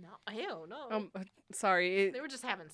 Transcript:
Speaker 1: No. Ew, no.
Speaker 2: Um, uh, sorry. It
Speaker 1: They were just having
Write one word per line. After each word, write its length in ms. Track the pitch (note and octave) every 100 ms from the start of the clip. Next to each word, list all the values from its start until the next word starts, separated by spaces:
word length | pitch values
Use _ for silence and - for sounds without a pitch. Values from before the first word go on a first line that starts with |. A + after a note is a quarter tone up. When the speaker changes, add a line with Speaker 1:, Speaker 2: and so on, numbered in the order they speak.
Speaker 1:
No. 60 | F3 - -
Ew, 320 | A3 F#4+ F#3 D#3+
no. 200 | B3+ C4 G#3+
Speaker 2:
Um, 140 | F#3+
uh, 60 | F#3+ F#3+ _ _
sorry. 540 | - G3+ F3+ F3+ F#3+ G3
It 60 |
Speaker 1:
They 80 | B3
were 60 | D4+
just 160 | B3+
having 220 | B3+ F#3+ D#3